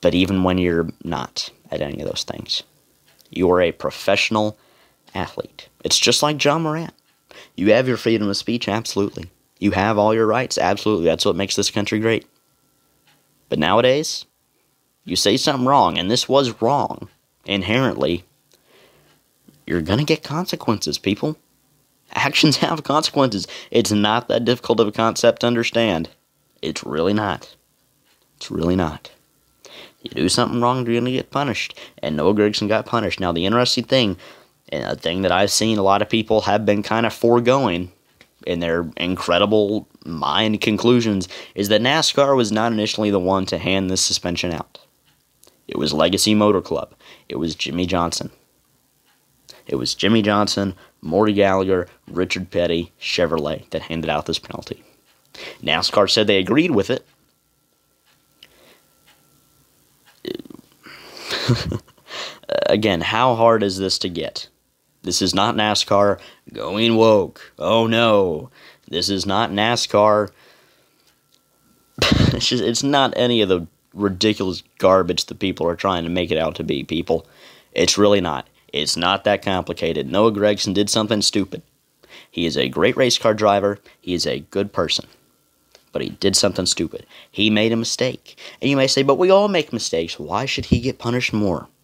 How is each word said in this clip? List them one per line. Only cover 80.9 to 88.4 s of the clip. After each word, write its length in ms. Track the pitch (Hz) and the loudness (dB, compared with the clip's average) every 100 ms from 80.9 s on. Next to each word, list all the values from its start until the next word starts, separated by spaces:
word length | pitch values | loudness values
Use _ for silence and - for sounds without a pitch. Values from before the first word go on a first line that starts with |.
| - 107 110 | 0 0 0
stupid. 400 | 101 107 98 - - _ _ _ _ - - | 0 -2 -4 -8 -16 _ _ _ _ -20 -16
He 160 | - 85 | -4 -2
is 100 | 76 | 0
a 140 | 65 | -2
great 260 | 65 92 131 | 2 0 2
race 220 | 127 - | 2 2
car 160 | 117 | 0
driver. 440 | 107 107 101 101 101 _ _ | 2 2 2 0 -4 _ _
He 140 | - | -6
is 120 | 87 78 | -4 -2
a 140 | 65 | -6
good 320 | 76 98 101 | -6 -6 -4
person. 340 | - 85 - - _ _ _ _ _ _ _ _ | -2 -2 -4 -8 _ _ _ _ _ _ _ _
But 100 | - | -8
he 60 | 65 | -8
did 260 | - 98 | -2 0
something 300 | 95 101 90 | 2 0 0
stupid. 420 | 90 - 82 - - - - | -4 -2 -4 -6 -18 -20 -18
He 200 | - 107 | -2 0
made 200 | 107 110 | 2 2
a 60 | 113 | 0
mistake. 640 | 117 - 127 - - - | -4 -4 -4 -6 -16 -20